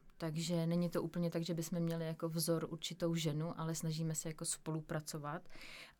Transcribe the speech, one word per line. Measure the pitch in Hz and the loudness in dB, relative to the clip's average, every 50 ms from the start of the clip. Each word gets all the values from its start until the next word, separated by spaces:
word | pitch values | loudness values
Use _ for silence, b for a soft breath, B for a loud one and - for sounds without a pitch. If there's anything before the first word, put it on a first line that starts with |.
| - - - - | -16 -20 -8 -4
Takže | 170 160 156 160 165 160 175 165 165 | -4 -2 0 0 0 2 2 4 4
není | 165 170 175 175 170 | 4 4 4 4 4
to | 170 170 | 2 0
úplně | - 165 - 180 175 170 | 0 0 0 0 0 2
tak, | 170 170 | 2 0
že | 170 175 170 | 0 0 0
bychom | 165 160 - 185 170 | 0 -2 0 0 2
měli | 170 165 165 165 165 | 2 2 2 0 0
jako | 160 160 160 170 165 | -2 -2 -2 -2 0
vzor | 160 170 156 170 165 160 160 - | 0 0 2 4 2 2 2 -2
určitou | 160 156 - - 165 - 175 170 165 | -4 -6 -6 -6 -2 0 2 2 2
ženu, | 165 160 160 147 151 160 170 - - | 2 2 2 2 2 0 0 -2 -2
ale | 160 160 165 | -2 -2 0
snažíme | - - 160 156 156 165 160 156 | 0 0 0 0 2 0 0 0
se | - - 165 | -2 -2 -4
jako | 156 - 165 | -6 -4 -2
spolupracovat. | - - - - 160 160 160 156 - - 156 151 - - 156 143 147 151 180 - B B B B B B B B B B | -2 -4 -2 -2 -2 -2 -2 -2 0 -2 -2 -2 -2 -6 -4 -4 -4 -4 -4 -6 B B B B B B B B B B